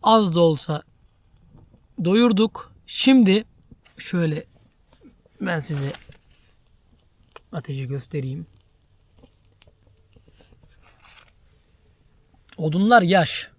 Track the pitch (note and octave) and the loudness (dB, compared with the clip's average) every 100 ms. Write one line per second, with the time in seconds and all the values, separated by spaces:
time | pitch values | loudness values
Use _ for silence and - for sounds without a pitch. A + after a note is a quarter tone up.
0 | - A3 G3+ E3 E3+ D3+ - D3 - _ | 2 2 2 2 2 0 -4 -10 -12 _
1 | _ _ _ _ _ - _ _ _ - | _ _ _ _ _ -20 _ _ _ -8
2 | E3+ G#3 A#3+ G3 A3 - - _ - - | 0 2 2 2 0 -4 -20 _ -14 -2
3 | - C4+ G#3 G3 - _ _ - _ - | 4 6 6 2 -2 _ _ -20 _ -20
4 | - F3+ E3 D3+ - _ _ _ _ _ | -8 -4 -2 -4 -10 _ _ _ _ _
5 | - _ _ - F#3+ E3+ C#3+ C#3+ C#3 - | -20 _ _ -10 -6 -6 -6 -8 -8 -10
6 | - - _ _ _ _ _ _ _ _ | -18 -20 _ _ _ _ _ _ _ _
7 | _ _ _ - _ E3 - C3+ C3 C#3 | _ _ _ -20 _ -14 -12 -10 -10 -10
8 | - D3+ C3 C#3+ D#3+ _ _ _ _ _ | -10 -10 -8 -10 -14 _ _ _ _ _
9 | _ _ - _ _ _ _ _ _ _ | _ _ -20 _ _ _ _ _ _ _
10 | _ _ _ _ _ _ _ _ _ _ | _ _ _ _ _ _ _ _ _ _
11 | _ - _ _ _ _ _ _ _ _ | _ -20 _ _ _ _ _ _ _ _
12 | _ _ _ _ _ - D#3 E3 G3+ A#3+ | _ _ _ _ _ -8 -4 0 4 4
13 | F3+ F#3+ D#3+ - - | 4 2 0 -4 -12